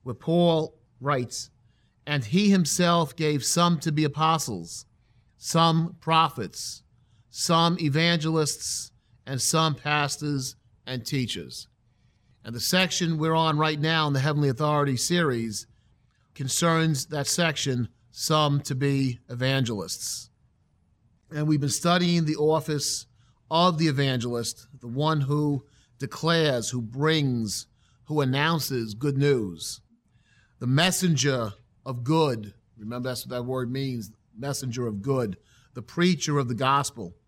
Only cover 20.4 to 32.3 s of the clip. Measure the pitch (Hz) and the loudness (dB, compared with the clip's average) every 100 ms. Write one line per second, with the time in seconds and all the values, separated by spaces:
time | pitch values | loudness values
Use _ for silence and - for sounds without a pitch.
20.4 | _ _ _ _ _ _ _ _ _ 151 | _ _ _ _ _ _ _ _ _ -4
21.4 | 151 151 139 - 170 180 180 170 151 151 | 2 2 0 0 2 2 4 2 0 0
22.4 | 151 160 147 147 - - - _ _ _ | 2 2 0 -4 -2 -6 -10 _ _ _
23.4 | _ 160 180 156 160 135 139 127 120 120 | _ 4 4 4 2 2 0 0 -2 -4
24.4 | 113 - - 135 120 123 151 156 135 147 | -6 -10 -20 -18 -10 -2 0 0 0 0
25.4 | 147 139 - _ _ _ 135 - 160 165 | 0 -2 -6 _ _ _ -12 -4 0 2
26.4 | 151 123 104 127 110 127 156 160 139 120 | 2 0 -2 -6 -6 -2 2 2 2 0
27.4 | 107 - - _ _ _ - 151 135 135 | -2 -6 -10 _ _ _ -4 -2 0 2
28.4 | 156 165 - 131 113 107 143 135 143 131 | 2 0 -2 -4 -6 -4 -2 2 2 2
29.4 | 98 82 - - _ _ _ _ _ _ | 0 -8 -12 -14 _ _ _ _ _ _
30.4 | _ _ 123 139 180 180 185 143 139 127 | _ _ 0 4 4 2 2 4 2 0
31.4 | 110 95 _ _ 131 123 120 160 151 | -2 -8 _ _ -10 -6 0 2 2